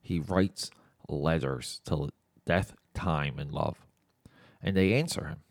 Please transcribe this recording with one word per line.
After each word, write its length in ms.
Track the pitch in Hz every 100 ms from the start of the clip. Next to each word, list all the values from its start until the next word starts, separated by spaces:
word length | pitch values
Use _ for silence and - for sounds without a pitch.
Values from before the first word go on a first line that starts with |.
He 180 | - 87
writes 520 | 71 92 98 - - - _ _ -
letters 720 | 73 73 82 67 65 - -
to 260 | - 76 71 - _ _
death, 300 | - 87 - - _
time, 460 | - 92 78 73 67
and 140 | 71
love." 320 | - 73 - _ _ _ _ - _ - _
And 160 | - 95
they 180 | 95
answer 320 | 117 165 - 80
him. 120 | 80 _